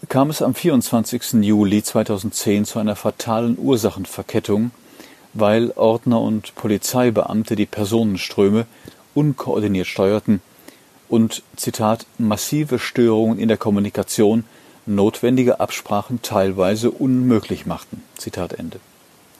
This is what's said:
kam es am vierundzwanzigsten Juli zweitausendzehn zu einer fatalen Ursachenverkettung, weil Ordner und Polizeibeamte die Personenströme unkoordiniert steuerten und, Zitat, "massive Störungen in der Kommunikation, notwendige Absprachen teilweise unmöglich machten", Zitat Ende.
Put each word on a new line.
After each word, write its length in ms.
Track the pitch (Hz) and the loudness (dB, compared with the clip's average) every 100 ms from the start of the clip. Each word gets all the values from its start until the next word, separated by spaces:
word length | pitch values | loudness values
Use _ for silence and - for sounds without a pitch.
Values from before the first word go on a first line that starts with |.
| - | -4
kam 200 | 131 143 | 0 0
es 120 | 156 | 0
am 120 | 113 | -2
vierundzwanzigsten 880 | 123 170 135 - 120 107 120 - 120 | 0 2 2 2 0 0 -4 0 2
Juli 400 | 101 104 101 104 | 4 4 4 2
zweitausendzehn 840 | - 117 110 104 104 - - 104 104 | 2 0 0 -2 -4 -4 0 0 0
zu 140 | 117 | -2
einer 180 | 107 101 | -4 -2
fatalen 600 | 110 - - 113 117 120 | -4 -4 -4 -2 0 0
Ursachenverkettung, 1120 | 135 127 104 95 95 - 95 - - 104 120 - - - - - _ | 0 2 0 -2 -10 -12 -4 -4 0 0 -2 -6 -20 -20 -20 -20 _
weil 380 | 110 104 110 117 - | 0 2 4 2 2
Ordner 420 | 110 113 - 117 | 2 2 2 2
und 340 | 110 107 - - | 2 -4 -6 -6
Polizeibeamte 1000 | 110 101 - 127 123 107 - 107 110 104 | -2 -2 0 0 2 2 0 0 -2 -2
die 100 | 104 | -2
Personenströme 1000 | - 101 113 113 92 - - 101 107 113 - - - _ | -2 0 0 0 -2 -4 2 2 2 -2 -10 -20 -20 _
unkoordiniert 720 | - 147 131 - 104 104 95 90 | 0 0 0 -4 -2 0 -2 -2
steuerten 540 | - 98 107 - 101 - _ - - _ _ - | 0 2 2 0 -2 -2 _ -20 -20 _ _ -2
und, 360 | 117 110 - - - | 2 2 -2 -14 -10
Zitat, 500 | - - 107 113 - - | -8 -2 -2 -2 -6 -4
"massive 600 | 113 104 - 147 151 123 | -2 -2 -2 -4 -2 -4
Störungen 600 | - - 117 110 110 113 | -4 2 4 4 2 0
in 80 | 113 | 0
der 80 | 107 | 0
Kommunikation, 880 | 113 101 101 - 98 - 104 113 113 - - - - | 0 0 -2 -4 -4 2 2 2 -2 -14 -20 -16 -4
notwendige 760 | 101 101 - 120 127 120 - | 0 0 2 0 2 2 2
Absprachen 600 | - - - 104 - 120 | -2 -6 -4 -4 -4 -8
teilweise 720 | - 104 98 95 90 107 117 | -2 0 0 2 0 2 0
unmöglich 720 | - 135 127 127 113 - 92 - | 0 0 2 2 2 0 -8 -6
machten", 380 | 80 - - - - | -10 -10 -18 -18 -16
Zitat 340 | - - 87 | -12 -8 -8
Ende. 300 | - 82 95 _ _ _ _ _ | -8 -12 -14 _ _ _ _ _